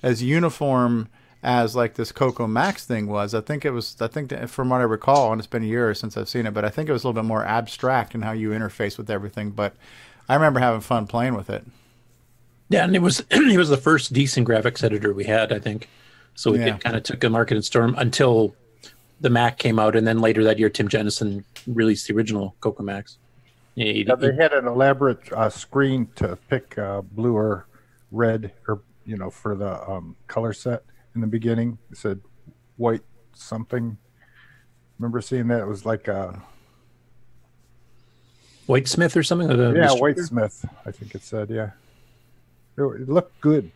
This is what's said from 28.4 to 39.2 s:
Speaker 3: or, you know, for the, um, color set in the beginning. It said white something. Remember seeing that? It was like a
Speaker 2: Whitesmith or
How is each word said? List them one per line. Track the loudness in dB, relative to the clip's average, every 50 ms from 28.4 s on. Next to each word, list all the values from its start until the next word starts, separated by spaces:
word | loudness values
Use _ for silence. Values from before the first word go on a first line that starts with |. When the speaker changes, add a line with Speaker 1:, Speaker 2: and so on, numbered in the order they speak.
| -6 -10 -16 -12 -6
Speaker 3:
or, | -6 -6 -6 _ _ _ _ _
you | -12 -10
know, | -10 -10 -12
for | -12 -8 -6 -6 -4
the, | -4 -4 -6 -6 -8 -8 -10
um, | -10 -10 -10 -14 -18 _ -20
color | -8 -6 -4 -4 -4 -6
set | -6 -6 -6 -6 -6 _ _ -20 -20 _ _ _
in | -6
the | -4 -2
beginning. | -4 -2 -2 0 0 0 -2 -4 -6 -10 _ -20
It | -20
said | -8 -6 -6 -6 -6 -12 -20 -20 -20 -20 -20 -20 _ _ _ _
white | -2 -2 0 0 -2 -6 -14 -20 -20 _ _ _
something. | -20 -16 -12 -10 -10 -8 _ -6 -6 -6 -6 -8 -12 _ _ _ _ _ _ _ -20 -20 _ _ _ _ _ _ _ _ _ _ _
Remember | -8 -6 -6 -6
seeing | -6 -4 -4 -2 0 0
that? | 0 0
It | -2
was | -4 -8 -6 -4
like | -4 -4 -4 -4 -6
a | -6 -4 -6 -8 -10 -14 -18 -20 -20 -20 _ _ _ _ _ _ _ _ _ _ -20 -20 -20 -20 -20 -20 _ _ _ _ _ _ _ _ _ _ -20 -20 _ _ _ _ _ _ _ _ _ _ _ _ _ 2
Speaker 2:
Whitesmith | 2 2 2 0 0 2 2 4 4
or | 2